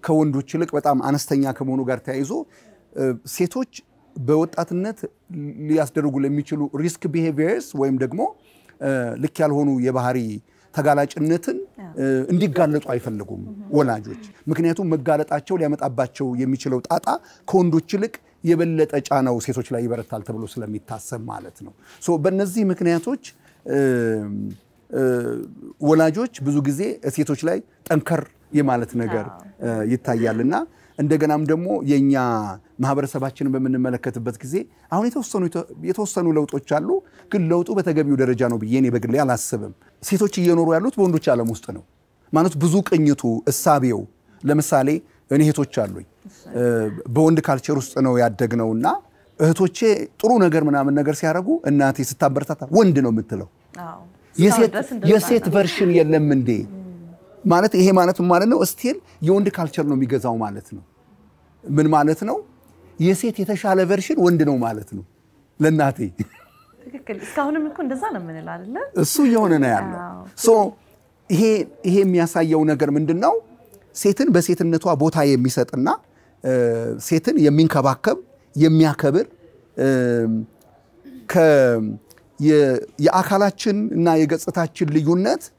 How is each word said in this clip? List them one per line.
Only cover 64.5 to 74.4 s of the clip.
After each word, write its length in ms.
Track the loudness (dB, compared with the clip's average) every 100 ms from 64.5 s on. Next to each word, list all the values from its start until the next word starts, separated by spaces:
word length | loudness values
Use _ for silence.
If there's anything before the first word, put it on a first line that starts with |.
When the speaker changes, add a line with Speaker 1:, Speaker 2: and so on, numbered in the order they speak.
| 0
Speaker 1:
ማለት 320 | -2 -6 -10
ነው 140 | -16 -16 _ _ _ _ _
ለእናቴ። 380 | 2 4 0 0 -8 -8 -12 -12 _ _ _ _
Speaker 2:
ትክክል። 360 | -20 -18 -14 -14
እስካሁንም 460 | -8 -4 -2 -2
እኮ 140 | -6 -6
እንደዛ 220 | -6 -6 -6
ነው 140 | -8
የምንለው 320 | -10 -14 -14
አይደለ? 240 | -14 -12 -10 -8 -2
Speaker 1:
እሱ 180 | -2 2
እየሆነ 280 | 4 4 4 4
ነው 120 | 4
ያለው። 280 | 2 -2 -8
Speaker 2:
አዎ። 220 | -12 -16 -18 -2
Speaker 1:
ሶ 120 | 4 4 4 -4 _ _ _ _ _
ይሄ፣ 120 | 2 4 2 -2 -6
ይሄ 120 | 0 2
የሚያሳየው 640 | 4 2 2 0 2 2
ነገር 260 | 2 2 2
ምንድን 280 | 0 0 2
ነው? 140 | 2 0 -4 -20 -20 -20 _ -2
ሴትን 320 | 0 2 4
በሴትነቷ 560 | 4